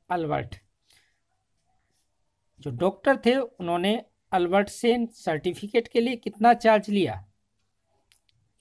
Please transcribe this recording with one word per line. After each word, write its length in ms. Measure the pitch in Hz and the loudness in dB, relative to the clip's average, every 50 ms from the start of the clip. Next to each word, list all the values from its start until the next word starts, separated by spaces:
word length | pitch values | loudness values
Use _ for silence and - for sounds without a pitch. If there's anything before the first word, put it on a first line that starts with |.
| _ - | _ -6
Albert? 520 | 180 175 160 147 147 139 127 - - - _ _ _ _ _ _ _ _ _ _ _ _ _ _ _ _ _ _ _ _ _ _ _ _ _ _ _ _ _ _ _ _ _ _ _ _ _ _ _ _ | -4 -4 -4 -4 -4 -4 -6 -8 -14 -20 _ _ _ _ _ _ _ _ _ _ _ _ _ _ _ _ _ _ _ _ _ _ _ _ _ _ _ _ _ _ _ _ _ _ _ _ _ _ _ _
जो 100 | - 147 120 | -12 -12 -6
डॉक्टर 400 | 120 170 190 196 - - 277 269 - - | -2 -2 -2 -2 0 0 2 2 2 2
थे, 100 | 233 254 | 2 2
उन्होंने 600 | 269 247 233 - - 180 170 170 175 180 202 220 240 - _ _ _ _ _ - | 2 0 -4 -8 -8 -4 -4 -2 0 0 0 -2 -2 -4 _ _ _ _ _ -2
अल्बर्ट 360 | 185 175 170 185 202 202 202 | -2 0 2 2 0 0 0
से 280 | - - - 233 240 240 233 226 - | -4 -2 0 0 0 0 -2 -6 -8
सर्टिफिकेट 720 | - - 180 160 151 - 180 175 - 214 202 - 233 233 - | -8 -6 -4 -4 -4 -4 -6 -6 -6 -10 -2 -2 -2 -2 0
के 120 | - 240 | -2 -2
लिए 160 | 233 254 254 | 0 0 -4
कितना 380 | 233 - 226 - 202 220 240 233 | -6 -8 -12 -6 2 4 4 4
चार्ज 340 | 233 - 220 220 208 208 - | 4 4 4 4 4 2 0
लिया? 340 | 202 202 170 123 107 95 - - _ _ _ _ _ _ _ _ _ _ _ _ _ _ _ _ _ _ _ _ _ _ _ _ _ _ | 0 0 0 0 -2 -8 -12 -18 _ _ _ _ _ _ _ _ _ _ _ _ _ _ _ _ _ _ _ _ _ _ _ _ _ _